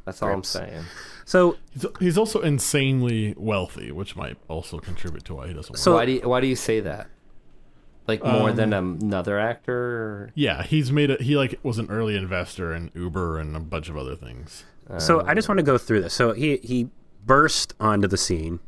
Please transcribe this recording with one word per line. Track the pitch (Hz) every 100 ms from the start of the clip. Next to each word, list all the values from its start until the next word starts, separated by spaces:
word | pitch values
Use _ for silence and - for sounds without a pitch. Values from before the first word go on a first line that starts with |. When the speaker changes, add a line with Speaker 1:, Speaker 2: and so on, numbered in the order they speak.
| -
Speaker 1:
That's | -
all | 104
I'm | 98
Speaker 2:
Grips. | 92
Speaker 1:
saying. | 92 90 82 82 - - - -
Speaker 2:
So | 185 175 - -
Speaker 3:
He's, | 127 - -
he's | 180 170
also | 220 -
insanely | 165 143 - 147 135 131 123 113 107 -
wealthy, | 107 98 90 - 57
which | 76 - -
might | - - -
also | 80 - 82
contribute | 87 85 90 73 -
to | 73
why | 73
he |
doesn't | 76 - -
Speaker 2:
So | 185
Speaker 3:
work. | 165
Speaker 1:
Why | 123
do |
you, | 131 120
why | 127
do | 131
you | 123
say | - 110
that? | 95 95 - - - - - - - - - - -
Like, | 110
more | 131 110 107
than | 107 107
Speaker 3:
Um, | 98 90 85
Speaker 1:
another | 104 98 98 101
actor? | 110 117 - 123 123 117 110 101 101 151
Speaker 3:
Yeah, | 131 73
he's | - 156 127
made | 147 143
a, | 135
he, | 127 143
like, | 131 -
was | 131 110
an | 110
early | 107 110 101
investor | 95 92 87 - 85
in | 82 85
Uber | 85 87 87 85 80
and | 76 78
a |
bunch | 80 82 80
of | 76
other | 65 -
things. | 60 60 78 - - - - 87
Speaker 2:
So | - 165 -
I |
just | 185 214
Speaker 1:
Um, | 190
Speaker 2:
wanna |
go | 143 127
through | - 107
this. | 85
So | - 117
he, | 107 151 139
he | 113 123 123 - - - 107
burst | 139 151 - - -
onto | 107 104 101
the | 95
scene | - 85 80 87